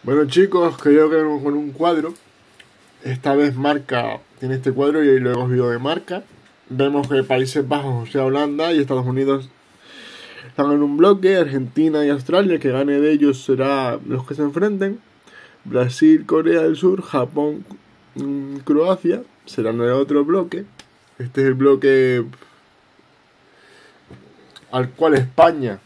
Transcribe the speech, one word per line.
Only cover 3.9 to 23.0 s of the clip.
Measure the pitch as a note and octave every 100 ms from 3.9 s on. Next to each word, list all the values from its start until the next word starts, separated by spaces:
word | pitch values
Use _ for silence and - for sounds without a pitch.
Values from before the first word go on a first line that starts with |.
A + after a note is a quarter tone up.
| B2 A#2 A2 _ _
tiene | C3 C3
este | C3
cuadro | B2+ C#3+ D3+
y | D3
ahí | C3
lo | B2
hemos | B2 B2+
visto | B2 A#2+
de | A#2+
Marca. | C3+ F3 - F#3 - - _ _ _
Vemos | B2+ C#3 C#3+ C3+
que | C3+
Países | C3 B2+ C3 D3 C3
Bajos, | C#3+ C#3 B2 A2+
o |
sea, | C#3 C3
Holanda | C#3 D3 C#3+ D#3+
y | D#3+
Estados | C3+ C3 B2+
Unidos | C3 C3+ C#3 C3 _ _ _ - - - - - - -
están | - C#3+
en | D3
un | D3 C#3+
bloque. | F#3 G3+ F#3 F#3+
Argentina | D3+ C3+ B2+ D3 D#3+ D3+ D3
y |
Australia, | C#3+ C3 F3 G3+ E3
el |
que | C#3+
gane | C3 C#3+ C#3+
de | D3
ellos | D3 C#3+ C3
será | - C3 C3+ C#3 B2+ A#2 B2+
los | B2+ B2+
que | D3+
se |
enfrenten. | D3 D#3 G#3 G3 G3 A3 _ _ _ - - _
Brasil, | - - B2 - D#3 D#3+ -
Corea | D#3+ D#3+ E3+
del | D#3+ D#3+
Sur, | F3+ F#3+
Japón, | - C#3+ B2 D3+ D3 D3 - G3+ _ _ _ -
mm, | C#3 C#3+ C#3 C#3
Croacia | C3 D3 F3 F#3 E3+ G3+ B3 _ -
serán | - A2 A#2
el | A#2+
otro | C3 C#3 C#3+
bloque. | C#3+ F#3+ F3 F3 G#3 - - _ _ _
Este | B2 C3+
es | C3+
el | C3
bloque | C#3 C#3 C#3 C3+ B2+ B2 A#2+ C3 - _ _ _ _ _